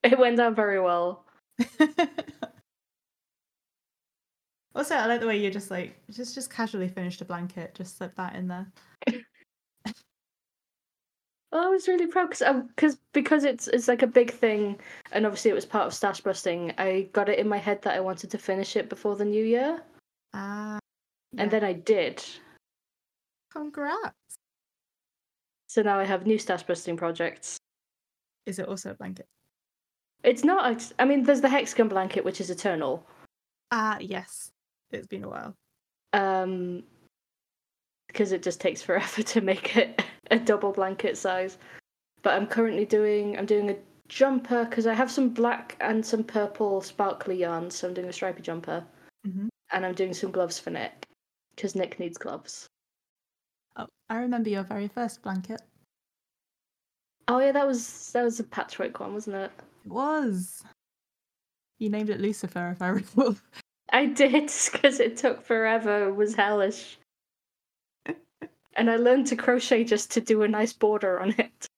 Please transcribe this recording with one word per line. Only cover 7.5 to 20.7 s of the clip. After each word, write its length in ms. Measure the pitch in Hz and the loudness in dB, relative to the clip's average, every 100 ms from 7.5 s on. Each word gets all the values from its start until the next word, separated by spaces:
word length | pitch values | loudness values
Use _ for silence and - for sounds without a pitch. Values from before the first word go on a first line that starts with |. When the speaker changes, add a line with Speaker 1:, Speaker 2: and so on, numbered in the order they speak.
| 180 165 | -10 -14
Speaker 2:
just 220 | - 185 - | -12 -14 -12
slip 180 | 180 185 | -12 -10
that 180 | 180 185 | -10 -8
in 120 | 185 | -8
there. 180 | 180 196 _ _ _ - | -8 -12 _ _ _ -4
Speaker 1:
<laughs> 80 | 240 - _ _ _ _ _ 220 - _ _ _ _ _ _ _ _ _ _ _ _ _ _ _ | -4 -10 _ _ _ _ _ -16 -16 _ _ _ _ _ _ _ _ _ _ _ _ _ _ _
Well, 140 | 320 | -2
I 40 | 359 | 2
was 200 | 381 370 | 2 2
really 180 | 359 339 | 2 2
proud 220 | 370 349 | 2 0
'cause, 120 | - | 0
um, 260 | - 269 - - | 2 2 -2 2
'cause, 220 | 302 269 _ | 2 2 _
because 280 | 285 269 302 | -2 4 4
it's, 240 | 285 247 - | 4 0 0
it's, 200 | 247 233 | 2 4
like, 140 | 240 | 4
a 40 | 247 | 6
big 240 | 247 233 | 6 6
thing, 480 | - 226 208 208 202 - - - | 2 2 2 0 -4 -12 -20 -6
and 120 | 202 | 0
obviously 260 | 214 202 226 | 0 2 2
it 40 | |
was 100 | 196 | 2
part 220 | - 214 - | 0 0 0
of 80 | |
stash 260 | - 202 185 | 0 -2 -2
busting, 540 | - 190 - 170 170 - | -4 -2 -2 -2 -4 -2
I 320 | 190 190 196 | 0 0 0
got 160 | - 202 | 0 2
it 80 | 208 | 2
in 100 | 214 | 2
my 80 | 202 | 0
head 240 | 202 202 | -2 -2
that 120 | 214 | 0
I 60 | 185 | -2
wanted 300 | 190 180 - | -2 -6 -8
to 40 | 208 | -8
finish 380 | - 190 196 220 | -4 -2 -2 -4
it 140 | - | -4
before 260 | - 214 202 | -6 -4 -2
the 80 | |
new 180 | 208 208 | 0 0
year. 400 | 220 233 277 330 - _ _ _ _ | 2 2 0 -4 -10 _ _ _ _
Speaker 2:
Ah, 440 | 202 196 208 214 | -12 -10 -10 -10